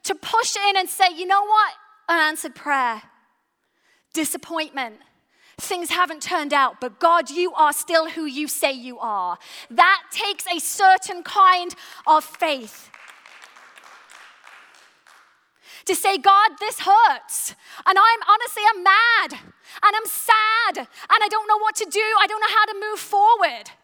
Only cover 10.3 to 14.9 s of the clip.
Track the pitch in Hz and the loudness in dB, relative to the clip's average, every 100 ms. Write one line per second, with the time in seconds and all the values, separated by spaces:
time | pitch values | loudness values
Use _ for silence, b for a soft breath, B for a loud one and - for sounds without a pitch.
10.3 | 392 370 349 - - 381 381 381 359 339 | -6 -6 -6 -6 2 4 4 0 -12 -6
11.3 | 403 381 359 349 - B B - 311 - | 4 4 4 -2 -14 B B 2 2 0
12.3 | - 330 277 220 - - - - - - | -6 -4 -4 -10 -20 -20 -20 -20 -20 -20
13.3 | - - - - - - - _ - - | -20 -20 -20 -20 -20 -20 -20 _ -20 -20
14.3 | _ - - - _ _ | _ -20 -20 -20 _ _